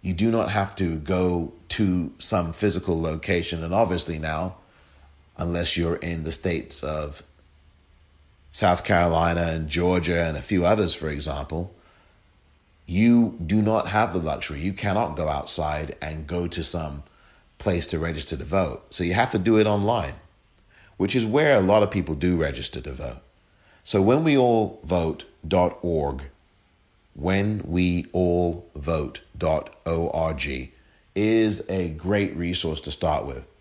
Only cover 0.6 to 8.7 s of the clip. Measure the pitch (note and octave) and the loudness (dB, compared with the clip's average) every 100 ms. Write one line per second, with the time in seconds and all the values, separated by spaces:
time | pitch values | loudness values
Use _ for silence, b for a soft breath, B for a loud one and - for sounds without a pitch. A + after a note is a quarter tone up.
0.6 | G2 - F#2 D#2+ D2+ F#2 F2+ F2 E2 - | -2 -2 -2 -2 0 2 2 0 -4 -10
1.6 | - - G2+ F2+ D#2+ - - G2+ E2 E2+ | -8 0 2 2 -2 -4 0 0 -2 0
2.6 | G#2 F#2 - E2 E2 D#2+ - F2 E2 E2+ | 0 0 -2 -2 0 -4 -2 -2 0 -6
3.6 | E2 F#2+ A2+ F2 - D#2+ D#2 D#2 F2+ - | -2 2 2 0 -2 -4 -4 -4 -6 -8
4.6 | b b b b b b _ - E2+ E2+ | b b b b b b _ -8 -4 -2
5.6 | E2+ - E2+ E2+ E2+ E2 D#2 D#2+ F#2 E2 | 0 0 0 -2 -4 -6 -4 -4 -2 -4
6.6 | - - C#2+ D#2 D2 D2 - _ _ _ | -4 -6 -4 -6 -8 -10 -20 _ _ _
7.6 | _ _ _ _ _ _ _ _ _ - | _ _ _ _ _ _ _ _ _ 0
8.6 | G2 | 2